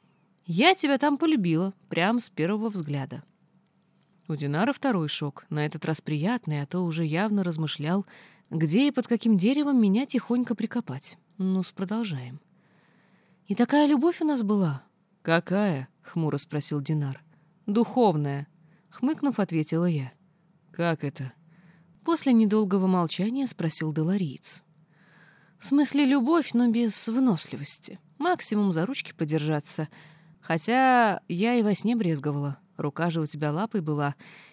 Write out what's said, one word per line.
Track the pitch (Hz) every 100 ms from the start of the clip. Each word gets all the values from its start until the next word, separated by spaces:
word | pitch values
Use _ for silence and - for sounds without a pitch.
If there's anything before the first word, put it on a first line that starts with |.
| _ _ _ _ -
Я | 170 311
тебя | 381 285 277
там | 294 285
полюбила, | 330 311 175 160 190 - _
прям | - 180 240
с | -
первого | - 160 208 226
взгляда. | 202 147 143 135 123 - _ _ _ _ _ _ _ _ _ -
У | 151
Динара | 143 147 226
второй | 277 277 208 151
шок, | - 147 - -
на | 151 151
этот | 151
раз | - 160
приятный, | - 151 170 247 - 147
а | 143
то | 180 180
уже | 160
явно | 160 160 214 202
размышлял, | 175 160 156 - 147 190 196 - - _ _
где | 160 156 180 285
и |
под | 277 240
каким | 233 233 208
деревом | 196 277 285 262
меня | 208 202 277
тихонько | 254 - 247 247 233
прикопать. | 220 240 - 131 - - _ -
Ну-с, | 190 190 180
продолжаем. | - 190 220 220 143 123 139 - _ _ _ _ _ _ _ _ _ -
«И |
такая | 202 240 285 294
любовь | 285 320 349
у | 311
нас | 277
была?» | 208 208 175 139 - _ _ _
«Какая?» — | - 165 170 185 208 147 131 _
хмуро | - 170 156 143
спросил | - 151 - 151
Динар. | 139 156 139 135 - _ _ _ -
«Духовная», — | 202 233 - 220 156 143 139 143 _ _ _ _
хмыкнув, | - 254 311 285 233
ответила | 190 165 156 160 175
я. | 156 131 - _ _ _ _ _
«Как | - 170 160
это?» | 143 - 131 - _ - - - _ _ -
После | 330 277
недолгого | 233 220 214 202 196 190
молчания | 185 170 - 202 262 262
спросил | - 170 - 156
Долориец. | 151 156 196 170 131 - - - _ _ _ _ _ - _ _ _
«В | -
смысле | 277 285 277 277
любовь, | 285 240 339 277
но | 233 240
без | 226 233 - -
выносливости. | 233 262 175 - 117 143 - - 190 _ -
Максимум | 320 349 - 208 202
за | 160 180
ручки | 277 -
подержаться. | - 156 156 151 151 - - 156 - - - - -
Хотя | - 165 - 247 262 247 226 185 -
я | 175 220 240
и |
во | 208 196
сне | 208 240
брезговала. | 175 156 147 143 143 139 _ -
Рука | 156 - 170
же | 165
у | 151
тебя | 147 151
лапой | 151 220 208
была. | 156 147 143 139 - - -